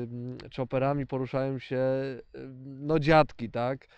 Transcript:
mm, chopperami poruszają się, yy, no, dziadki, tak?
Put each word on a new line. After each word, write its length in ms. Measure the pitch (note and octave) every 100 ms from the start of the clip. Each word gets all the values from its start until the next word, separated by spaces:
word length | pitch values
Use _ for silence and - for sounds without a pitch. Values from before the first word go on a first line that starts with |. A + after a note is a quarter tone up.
mm, 360 | A#2+ A#2+ B2 B2+ - -
chopperami 500 | B2+ C3 C3+ C#3+ C3
poruszają 520 | C3 C3 C3+ C3+ C3
się, 180 | - B2+ C3 C3+ C3+ A#2+ -
yy, 60 | C3+ C3 B2+
no, 340 | C3+ C3+ D3 D#3+
dziadki, 520 | C#3+ D#3 D3 - A2+
tak? 360 | A#2 B2 C3+ -